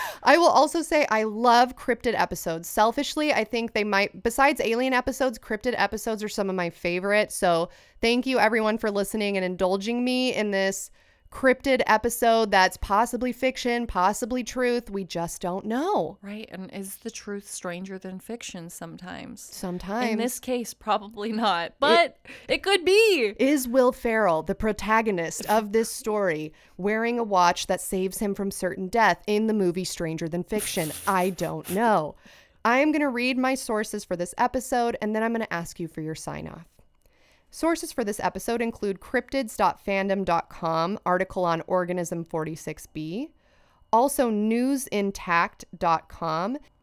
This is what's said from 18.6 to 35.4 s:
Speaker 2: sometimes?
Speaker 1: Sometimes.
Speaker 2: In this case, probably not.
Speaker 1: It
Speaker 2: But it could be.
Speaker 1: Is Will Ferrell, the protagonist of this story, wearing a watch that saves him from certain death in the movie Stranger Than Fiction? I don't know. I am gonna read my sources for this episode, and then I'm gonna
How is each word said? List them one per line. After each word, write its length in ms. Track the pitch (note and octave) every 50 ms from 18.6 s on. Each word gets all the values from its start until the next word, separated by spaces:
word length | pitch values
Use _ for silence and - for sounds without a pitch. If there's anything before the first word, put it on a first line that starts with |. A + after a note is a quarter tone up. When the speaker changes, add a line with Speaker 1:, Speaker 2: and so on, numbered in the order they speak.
| E3 E3+
Speaker 2:
sometimes? 720 | - - E3+ E3 D#3+ E3 F3 F3 - - - - - - -
Speaker 1:
Sometimes. 680 | - - - - F#3 F3 F3+ - F3+ G3 A3 - A3+
Speaker 2:
In 60 | A3
this 240 | G#3+ A3+ B3+ - -
case, 320 | - - B3+ B3 A#3 - -
probably 580 | - _ - G#3 G#3+ G#3 G3+ A3 A3 G3+ A3+ G#3+
not. 340 | A3 A#3 G#3+ F#3 E3+ E3+
Speaker 1:
It 80 | - - _
Speaker 2:
But 360 | - C#4+ D#4+ E4+ E4+ C4+ - _ _ - - - - -
it 140 | - E4 E4
could 200 | F#4 G4 G4+ E4
be. 520 | D#4+ F#4+ G#4 A4+ A4 G4 D#4 A#3 G3+ G3+ -
Speaker 1:
Is 300 | B3+ C4+ D4 D4 B3+ B3
Will 240 | A#3 C4 B3+ B3 B3
Ferrell, 500 | - - A#3+ A3 A3 G#3+ F#3+ E3 D#3 D#3
the 120 | D#3 G3
protagonist 920 | - - A3 G#3 - - G3 A3 A3 A#3 A3 G3+ F3 E3 D#3+ E3+ - - -
of 220 | G#3 A3 A3 G#3 G3+
this 180 | A3+ A3+ A3+
story, 640 | - - - A3+ G#3+ G#3+ G3+ F#3 D#3+ D3+ D#3 D#3 - - - _ _ -
wearing 400 | F3+ G3+ G#3+ A3 A3+ A#3 A#3+ A#3+
a 60 | A#3
watch 420 | G#3+ G3+ F#3 F3+ F3 F3+ - -
that 160 | - F#3+ F3+ -
saves 340 | - - F#3+ F#3 F#3+ F#3 -
him 140 | - G3+ G3
from 160 | - G3+ G3
certain 380 | F#3+ - - F#3 - - F#3+ F#3
death 340 | - A#3 A3 G3 F3 - -
in 220 | - G#3 G#3 A3 A3
the 40 | A3
movie 320 | G#3+ G3 F3+ E3+ F3+ F#3
Stranger 460 | - - - E3+ D#3+ D#3+ D#3+ E3+ D#3+
Than 140 | D#3 F3 F3+
Fiction? 480 | - - G#3+ G#3 - - G3+ E3 D#3 C#3+ - -
I 220 | - G3 F#3 F3+ F#3+
don't 400 | F#3+ - F3+ D#3+ D#3 D#3+ - -
know. 460 | F3+ G3 A#3 A#3 G#3+ F#3 D#3 D3 - - _ - - - - _ _ _ -
I 140 | A3 A#3 B3+
am 120 | C#4+ D#4
gonna 200 | D4+ D#4 C#4+ C#4+
read 260 | B3 A#3+ A#3+ B3+ C4
my 180 | B3 B3+ C4 C4
sources 480 | B3+ - - A3+ G#3+ G#3+ - - G#3 G3+
for 140 | - F#3
this 180 | E3+ F3 F3 - -
episode, 580 | A#3 B3 - C4 B3 - - B3 A#3+ A#3 A#3 - -
and 120 | G#3 G#3+
then 80 | A3 A3
I'm 100 | A3+ A#3
gonna 120 | A3+